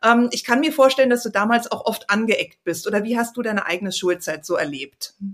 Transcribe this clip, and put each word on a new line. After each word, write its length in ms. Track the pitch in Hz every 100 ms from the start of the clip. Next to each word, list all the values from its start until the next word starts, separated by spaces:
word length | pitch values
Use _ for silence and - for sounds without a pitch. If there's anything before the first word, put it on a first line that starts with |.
ähm, 280 | 226 233 240
ich 120 | 240
kann 160 | - 247
mir 120 | 311
vorstellen, 380 | 302 262 269 269
dass 120 | 240
du 60 | 233
damals 420 | 202 214 233 233
auch 140 | 220
oft 240 | - 196 -
angeeckt 560 | 202 226 185 160 _
bist. 220 | - 165 202
Oder 180 | 208
wie 140 | 220 233
hast 180 | 233 247
du 60 |
deine 240 | 233 208 -
eigene 260 | 180 196
Schulzeit 540 | 180 180 175 - 151 -
so 100 | 170
erlebt? 580 | 151 139 139 - - - 196